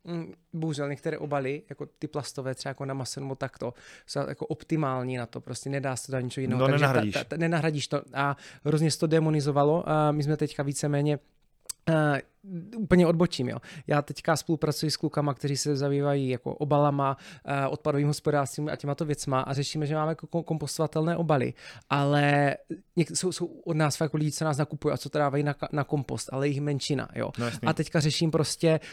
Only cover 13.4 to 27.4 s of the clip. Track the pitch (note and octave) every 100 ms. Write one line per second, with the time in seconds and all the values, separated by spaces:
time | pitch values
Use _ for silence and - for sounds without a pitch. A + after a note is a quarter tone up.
13.4 | B2 A#2 - D#3 - D3 - C#3+ - D#3
14.4 | - D#3+ D3+ C#3+ D#3 - D#3 - D3 C3
15.4 | C#3+ C#3 D3 C#3 C#3+ C#3+ C#3+ C#3+ C3 B2
16.4 | C3+ - D3 D3 D3 C#3+ C#3 C3+ - -
17.4 | - C#3 C3+ - D3+ C#3+ D3 D3 D#3 D3
18.4 | C3+ - D3+ D3+ C#3+ C#3+ D#3 C#3+ - C3
19.4 | - C3+ C#3 D#3 C#3+ D#3 D#3 D#3+ D#3 E3+
20.4 | D#3+ D#3 C#3+ - D#3 D#3+ D#3+ E3+ E3 C#3+
21.4 | B2 - - - - C#3+ C#3+ D3 C#3+ C#3+
22.4 | C#3+ C#3 - E3 - - D#3 - F#3 -
23.4 | F3 - E3+ D#3 D3+ - D#3 D#3 D3+ -
24.4 | D#3+ C#3 D3 D#3 D3+ C#3+ C#3+ D3 C#3+ C#3
25.4 | D3 C#3+ C#3 D3+ C3+ D3+ - B2 - C3
26.4 | C#3+ C#3 D3 C#3 - C3+ A2 - A2+ -